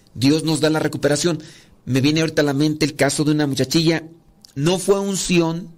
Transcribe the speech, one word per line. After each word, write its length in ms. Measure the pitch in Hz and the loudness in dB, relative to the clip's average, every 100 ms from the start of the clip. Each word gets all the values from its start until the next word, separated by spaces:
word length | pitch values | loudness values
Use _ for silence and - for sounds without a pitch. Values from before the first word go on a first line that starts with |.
| _ | _
Dios 300 | - 135 156 | -2 2 2
nos 160 | 151 147 | 0 0
da 100 | 156 | 2
la 100 | 160 | 2
recuperación. 640 | 151 143 143 147 175 160 - - - _ - | -2 -2 0 0 0 -2 -8 -20 -20 _ -4
Me 160 | 131 | 0
viene 180 | 143 160 | 2 2
ahorita 200 | 160 160 | 0 0
a 40 | 147 | 0
la 80 | |
mente 320 | 139 156 151 151 | 2 0 0 -2
el 100 | - | 0
caso 280 | 139 - | 0 0
de 80 | 151 | 0
una 160 | 151 143 | 0 0
muchachilla. 560 | 135 131 165 160 160 - - _ _ - 135 | -2 0 0 2 0 -4 -18 _ _ -16 -4
No 240 | 151 185 | -2 0
fue 200 | 196 196 | 0 0
unción, 720 | 196 185 - 175 165 165 214 | 0 -4 0 0 0 -4 -12